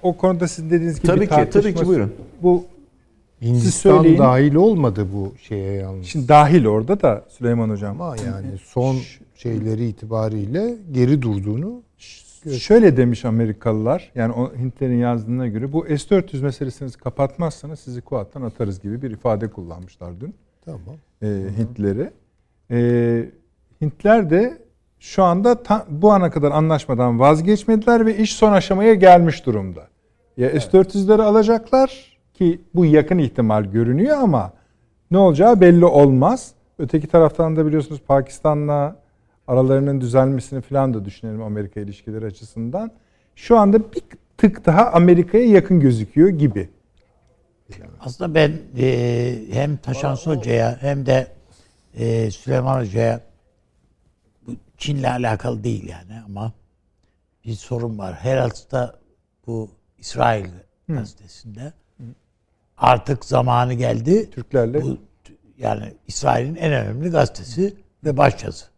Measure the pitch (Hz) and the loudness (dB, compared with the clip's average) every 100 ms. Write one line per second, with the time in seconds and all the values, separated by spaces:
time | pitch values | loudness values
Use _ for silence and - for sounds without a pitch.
0 | 185 175 185 180 170 - 160 170 165 156 | -4 -2 -2 0 -4 -6 -2 -2 0 -2
1 | 165 185 208 - - 202 208 165 170 175 | 0 0 2 2 2 2 0 -2 0 0
2 | 101 - - - 175 180 - - _ _ | -2 -6 -20 -2 0 0 -2 -20 _ _
3 | _ _ _ _ 117 123 117 - 196 156 | _ _ _ _ -2 0 0 2 4 6
4 | 160 160 131 127 143 143 202 202 131 98 | 6 6 4 4 2 4 2 2 0 -2
5 | 98 98 95 - - 104 98 98 95 95 | -6 -6 -10 -12 -12 -10 -8 -8 -8 -12
6 | 90 160 127 151 147 170 113 107 113 202 | -10 -8 6 6 8 4 4 0 -2 0
7 | 156 104 - _ 120 117 110 104 104 110 | 0 -2 -8 _ -4 -2 -2 -4 -8 -10
8 | 170 120 120 98 95 92 _ - 127 131 | -10 -10 -10 -10 -10 -14 _ -4 -2 -4
9 | 120 - _ _ 120 110 107 110 120 104 | -8 -20 _ _ -10 -8 -6 -6 -6 -10
10 | 110 113 110 107 101 143 226 233 185 131 | -8 -6 -4 -6 -6 -6 -6 -8 -8 0
11 | 123 147 120 101 98 110 180 247 _ _ | 2 2 0 -4 -4 -6 -8 -12 _ _
12 | - - _ _ 156 131 - 220 214 127 | -20 -20 _ _ -10 -10 4 6 6 6
13 | 123 117 123 113 113 104 117 110 110 160 | 2 0 -2 -2 -2 -4 -4 -2 -2 -4
14 | - 127 117 113 127 131 127 - 131 123 | -6 -6 -4 -4 -6 -6 -10 -6 -4 -2
15 | 123 120 107 123 123 107 135 151 - 147 | -2 -4 -4 -6 -6 -6 -6 -6 -4 -6
16 | - 196 180 139 139 127 135 - 135 - | 0 -2 -2 -6 -6 -6 -10 -10 -16 -12
17 | - - 139 - 165 - 143 156 - 123 | -12 -4 -6 -4 -8 -8 -16 -18 -16 -16
18 | - 127 98 143 123 - 107 95 101 117 | -10 -8 -8 -10 -12 -6 -8 -6 -10 -10
19 | 135 107 123 107 110 - 87 85 90 _ | -10 -6 -4 -4 -6 -10 -16 -16 -20 _
20 | 87 87 139 - _ _ - 156 82 151 | -18 -16 -18 -18 _ _ -18 -18 -18 -20
21 | _ _ 107 101 98 107 113 123 101 98 | _ _ -8 -6 -6 -6 -6 -4 -4 -2
22 | 190 _ _ _ _ _ _ 120 120 120 | -6 _ _ _ _ _ _ -2 2 2
23 | 117 117 120 _ _ _ _ _ 151 - | 0 -2 -4 _ _ _ _ _ -8 -4
24 | 208 226 180 165 240 339 _ _ _ _ | 2 2 4 0 0 -6 _ _ _ _
25 | - - 185 175 214 240 247 214 - 147 | -12 0 2 2 2 0 0 -4 -2 0
26 | 202 202 175 - 143 147 160 151 - 123 | 4 4 2 0 0 0 0 0 -2 -2
27 | 123 117 135 156 165 208 208 220 214 233 | 0 4 4 4 2 0 2 0 2 2
28 | 220 208 214 - 220 202 - 190 214 214 | 2 0 -2 2 2 2 2 0 4 6
29 | 185 180 170 - - 107 95 87 - _ | 8 8 6 -2 -4 -4 -6 -14 -20 _
30 | _ _ _ - 123 147 - 190 190 202 | _ _ _ -4 -2 -2 2 2 2 -2
31 | 190 214 214 214 214 226 226 262 262 - | 2 2 4 2 2 0 0 0 0 -4
32 | _ _ _ _ 180 175 _ 170 170 151 | _ _ _ _ -2 -2 _ 0 4 4
33 | 151 180 135 - 113 107 101 107 117 131 | 4 0 -2 -2 0 0 0 -2 0 0
34 | 240 302 247 139 92 _ _ _ _ _ | 0 2 2 0 -4 _ _ _ _ _
35 | _ 180 190 147 208 226 175 175 175 143 | _ 4 4 6 4 8 8 8 6 6
36 | 143 131 147 254 - _ _ _ 147 160 | 6 6 2 0 -6 _ _ _ -4 -4
37 | 151 170 156 - 165 160 156 156 135 147 | 2 4 4 2 -2 0 0 -2 -4 -12
38 | _ 139 135 - 156 147 147 147 143 196 | _ -2 -2 -6 -4 -2 -2 -4 -4 -8
39 | _ _ _ _ - 127 131 135 139 139 | _ _ _ _ -4 0 2 2 0 -4
40 | 123 127 131 135 - 135 - 139 135 113 | 0 2 2 -2 -6 -12 -6 -2 -2 -4
41 | 98 - 113 107 110 104 98 107 101 98 | -8 -14 -14 -12 -10 -8 -8 -10 -14 -14
42 | - 110 107 95 113 - 117 165 226 _ | -14 -12 -12 -14 -18 -12 -10 -8 -10 _
43 | _ _ _ _ - 233 202 220 214 - | _ _ _ _ 2 4 6 4 0 -12
44 | - - _ _ 214 - - 165 233 170 | -16 -20 _ _ 2 2 2 4 4 6
45 | 175 175 175 214 240 196 190 180 139 117 | 6 6 4 2 6 4 4 4 4 2
46 | 107 - 180 170 147 101 85 _ _ _ | -2 2 4 4 -2 -2 -10 _ _ _
47 | _ _ _ _ _ _ _ - 85 - | _ _ _ _ _ _ _ -20 -20 -18
48 | - 123 180 156 151 156 - 127 127 123 | -18 -10 -2 2 2 0 -12 -2 0 0
49 | 120 120 123 120 107 107 143 147 - 127 | -2 -2 -4 -6 -8 -4 -4 -6 -8 -6
50 | 143 135 160 143 110 117 117 123 139 139 | -6 -6 -4 -6 -2 -2 -2 -4 -6 -6
51 | 131 131 127 - _ _ _ _ _ 117 | 0 -2 -2 -14 _ _ _ _ _ -8
52 | 117 113 110 92 - 131 127 135 113 104 | -4 -2 -4 -6 -4 -2 0 -2 -2 -2
53 | 117 117 _ _ _ _ _ _ _ _ | -2 -2 _ _ _ _ _ _ _ _
54 | _ _ _ _ - 120 _ _ - 143 | _ _ _ _ -18 -18 _ _ -8 -4
55 | 131 123 120 110 123 117 110 107 - 87 | -4 -4 -4 -4 -6 -8 -6 -8 -10 -18
56 | 90 110 107 98 113 113 _ _ _ _ | -20 -20 -16 -12 -12 -14 _ _ _ _
57 | _ _ _ _ 110 110 - 123 117 110 | _ _ _ _ -14 -14 -10 -8 -8 -10
58 | 95 85 107 131 123 - _ 131 123 - | -12 -10 -4 -2 -2 -6 _ -6 -6 -10
59 | _ _ _ _ - 113 110 _ _ _ | _ _ _ _ -12 -12 -12 _ _ _
60 | - 123 120 110 92 90 _ _ - 151 | -16 -4 -2 -2 -6 -16 _ _ -12 -10
61 | 104 _ 98 - 113 107 135 160 _ _ | -10 _ _ -20 -20 -18 -20 _ _ _
62 | 117 - _ _ _ _ _ _ 123 123 | -20 -20 _ _ _ _ _ _ 0 0
63 | - 131 - 131 123 120 123 123 120 117 | -2 -8 -2 -2 0 -2 -2 -4 -4 -4
64 | 120 202 - - 117 135 117 131 131 131 | 0 -2 -2 -14 -6 -2 -2 -4 -6 -10
65 | _ _ _ _ _ _ 120 107 107 - | _ _ _ _ _ _ -8 -8 -10 -18
66 | _ - 135 120 127 165 165 139 104 113 | _ -8 -4 -4 -4 -6 -6 -4 -6 -8
67 | 165 165 131 - 110 120 196 196 _ _ | -6 -2 -2 -4 -14 -6 -6 -6 _ _
68 | 151 135 143 113 - - - | -8 0 0 0 -10 -14 -20